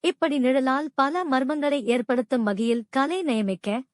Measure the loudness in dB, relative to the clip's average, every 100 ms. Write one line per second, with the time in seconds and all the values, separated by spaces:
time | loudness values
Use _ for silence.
0 | -2 0 0 2 2 2 2 0 -2 0
1 | 0 0 0 0 0 0 0 0 0 0
2 | 0 -2 0 0 0 0 0 0 -2 -2
3 | 0 -2 -2 0 -2 -4 -4 -6 -6